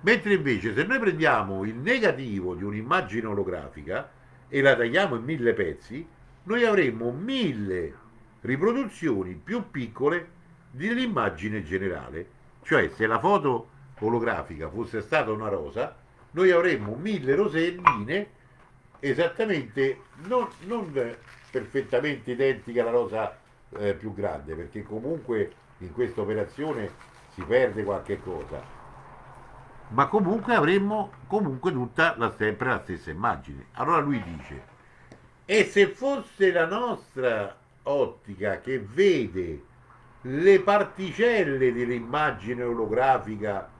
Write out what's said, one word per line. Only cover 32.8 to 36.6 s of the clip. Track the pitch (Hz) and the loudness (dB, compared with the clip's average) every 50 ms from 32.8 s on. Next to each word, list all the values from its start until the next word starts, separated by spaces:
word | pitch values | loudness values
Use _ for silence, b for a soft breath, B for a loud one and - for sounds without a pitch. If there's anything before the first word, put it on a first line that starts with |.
stessa | - - 92 80 - - | -4 -6 -10 -10 -8 -10
immagine. | 78 82 104 117 95 71 64 - 71 67 - - - | -10 -4 -2 -2 -2 -2 -6 -14 -16 -16 -16 -18 -10
Allora | - 123 139 170 160 | -6 -2 0 2 2
lui | 143 143 143 117 101 | 2 0 -2 -2 -2
dice: | 87 85 76 69 - 71 67 - - - B B B B B B B B B B B B _ - | -6 -10 -12 -12 -14 -16 -16 -16 -18 -20 B B B B B B B B B B B B _ -6
"E | - 190 220 196 | 0 2 2 2
se | 196 - 202 202 196 | 4 6 4 4 4
fosse | - - 247 269 277 262 - - - - 196 185 170 | 4 -2 -2 -2 -2 -2 -4 -10 -2 2 2 4 4
la | 175 | 4